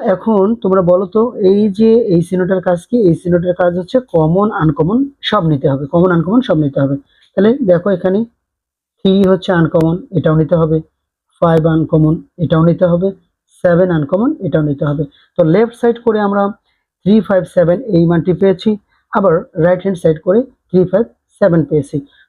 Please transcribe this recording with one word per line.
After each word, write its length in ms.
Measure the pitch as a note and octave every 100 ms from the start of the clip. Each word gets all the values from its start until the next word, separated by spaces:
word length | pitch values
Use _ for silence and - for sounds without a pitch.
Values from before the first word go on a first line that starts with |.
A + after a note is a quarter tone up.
| B3
এখন 420 | F#3 A3+ G#3+ G3 A3+
তোমরা 260 | G3 F#3+
বলো 240 | F3 F3+ G3
তো, 160 | A3 A#3+
এই 380 | - F#3+ G3+ G#3+
যে 200 | F#3+ A3+ A3+ A3
এই 80 | F3
চিহ্নটার 400 | E3+ F3+ F#3 F#3+
কাজ 180 | F#3 F3 -
কি? 80 | A#3+
এই 180 | F#3 D#3+
চিহ্নটার 380 | F3+ F3 F3+
কাজ 180 | F3 F3+ F3+
হচ্ছে 180 | F3 B3+
কমন, 520 | B3+ E3 D#3 F3+ G#3
আনকমন 460 | G3 D#3 C#3 D#3 A#3+ C#4 -
সব 220 | - G#3 E3
নিতে 220 | C#3+ D3
হবে, 180 | C3+ C#3+
কমন, 240 | F3 F3+
আনকমন 300 | E3+ D3+ A#3+
সব 160 | B3 E3+
নিতে 220 | D3 C#3+
হবে। 140 | C#3 C#3 - _ _
তাহলে 240 | - G#3 C#4+
দেখো, 280 | G#3 E3+ G3+
এখানে 300 | F3+ F#3 G3 A3+ _ _ _ _ _ _ _
থ্রি 140 | G3 F#3+ F#3+
হচ্ছে 200 | F#3 G3
আনকমন, 440 | F3 D#3 E3+ D#3+ F3+ -
এটাও 240 | F#3 D#3+ D#3
নিতে 200 | D3 E3+
হবে, 220 | D#3+ D#3+ - _ _ _ _ _
ফাইভ 220 | E3+ E3 E3
আনকমন, 560 | D#3+ D3+ D#3 D#3 E3+ - -
এটাও 260 | D#3 E3 E3+
নিতে 200 | E3 F3+
হবে, 220 | E3+ G3 F#3+ _ _ _ _
সেভেন 300 | F3+ E3+ F#3
আনকমন, 440 | E3 C#3+ F#3 B3+ D#4
এটাও 220 | F3+ D#3+
নিতে 240 | D3+ C#3 D3
হবে। 180 | D3 C#3+ _ _ -
তো 80 |
লেফট 320 | E3 F3+ A#3 -
সাইড 160 | A#3 A#3 A#3
করে 140 | G#3
আমরা 240 | G3+ G3+ G3+ G#3+ _ _ _ _
থ্রি 200 | F3 G#3+
ফাইভ 220 | F#3 F#3+
সেভেন 380 | D#3+ F3+ E3 F3+
এই 240 | A3+ E3+ E3+
মানটি 280 | E3+ E3+
পেয়েছি, 440 | E3+ G3 F#3 A3 G#3+ _ _ _ A3+
আবার 160 | G3 E3 - F3+ E3+
রাইট 160 | F3+
হ্যান্ড 180 | F#3+ F3+
সাইড 180 | E3 D#3 F3+
করে 180 | G#3
থ্রি 420 | C4+ _ _ F3+ F3
ফাইভ 140 | F#3+ A#3 _ _ -
সেভেন 260 | G3 E3+ C#3+
পেয়েছি। 340 | D#3 - D3 C#3 _